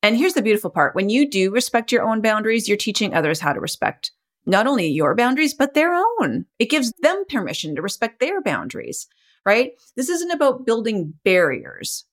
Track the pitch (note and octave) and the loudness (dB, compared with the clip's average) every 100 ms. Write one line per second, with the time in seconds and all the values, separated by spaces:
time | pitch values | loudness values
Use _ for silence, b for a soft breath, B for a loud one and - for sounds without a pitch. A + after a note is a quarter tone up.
0 | G#3 A3+ F4 E4+ A3 G#3+ F3+ E3 D3 - | 2 2 2 2 2 0 0 0 0 2
1 | G3 A#3 C#4+ G3 F#3+ G#3+ B3 A#3 A3+ A#3+ | 0 2 2 2 2 0 0 -2 0 0
2 | A3+ A3 A3 G#3+ G#3+ A3+ G#3+ G3+ - G3+ | 2 0 0 0 0 0 0 -2 0 -2
3 | G#3 - D3+ D#3 D#3 C#3 - - - - | 0 0 0 0 -2 -2 -4 -4 -4 -4
4 | - _ _ _ - F#3+ A#3 C4+ E3 D3 | -12 _ _ _ 0 2 2 0 0 2
5 | D3+ F3 A#3+ C4 D4+ - C#4 D4 E4 F4 | 2 2 2 2 0 0 0 2 2 2
6 | G#4+ A#4 F3+ A#2 - _ A#3 D4+ A#3+ - | 0 0 -2 -2 -8 _ 0 0 -2 0
7 | C#4 F#4+ F#4+ C4+ F3+ - D3+ D3 F#3 - | 0 0 -4 -4 -4 -6 -6 -6 -6 -4
8 | A3+ _ C#4 G4 A#3+ B2 - - B1 - | -6 _ -2 -2 -2 -4 -6 -12 -10 -12
9 | - _ _ _ - A3 B3 - b - | -14 _ _ _ 2 2 2 -4 b -8
10 | B3+ E4+ F4 D#4+ C#4+ B3+ C4 A3+ A3+ G#3+ | -2 -2 -2 2 2 2 0 0 0 -4
11 | D#3 - - F#3 E3 B2+ B1+ - G#3 - | -4 -4 2 4 4 0 -8 -12 -10 -10
12 | - | -14